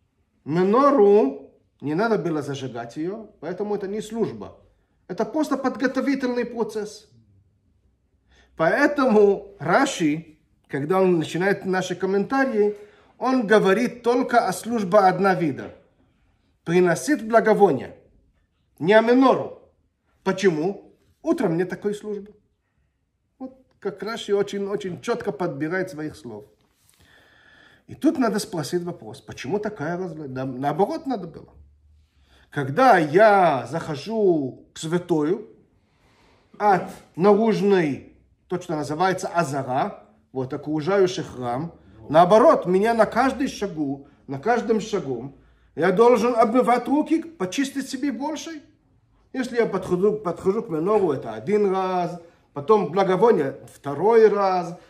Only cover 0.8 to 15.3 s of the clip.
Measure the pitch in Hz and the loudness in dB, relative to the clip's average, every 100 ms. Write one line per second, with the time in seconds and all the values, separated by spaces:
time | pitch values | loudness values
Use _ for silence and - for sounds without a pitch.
0.8 | 285 208 202 208 269 - - _ _ _ | 4 6 6 6 4 -2 -14 _ _ _
1.8 | 139 160 226 196 170 151 135 131 127 120 | -6 -2 0 0 -2 -6 -6 -8 -10 -10
2.8 | - 151 170 220 - _ 156 185 208 202 | -12 -10 -8 -10 -14 _ -10 -8 -6 -6
3.8 | 190 214 214 226 151 110 92 - _ _ | -6 -8 -8 -6 -6 -6 -16 -20 _ _
4.8 | _ _ - 185 220 311 302 269 254 - | _ _ -10 -6 -4 -2 -2 -2 -4 -2
5.8 | 262 262 233 262 247 247 226 233 214 214 | -4 -2 -4 -2 -4 -4 -6 -6 -6 -8
6.8 | 202 - _ _ _ _ _ _ _ _ | -10 -14 _ _ _ _ _ _ _ _
7.8 | _ _ _ _ _ _ _ - 165 - | _ _ _ _ _ _ _ -2 0 2
8.8 | 294 285 247 208 202 185 - - 151 220 | 2 2 4 6 6 4 -4 -8 0 2
9.8 | - - 156 156 - _ _ _ _ - | 2 0 -2 -2 -8 _ _ _ _ -6
10.8 | 151 190 185 170 135 180 196 196 190 185 | -2 2 2 2 0 -2 -2 -2 -2 -4
11.8 | 185 175 190 202 196 269 254 214 208 208 | -4 -4 -2 -2 0 0 0 0 0 -2
12.8 | - _ _ - 247 262 202 214 190 202 | -14 _ _ -6 -2 0 2 4 4 2
13.8 | 247 - 233 254 254 240 185 - 220 233 | 0 -2 0 0 2 2 0 -2 -6 -4
14.8 | 185 208 185 165 196 | 2 4 4 4 0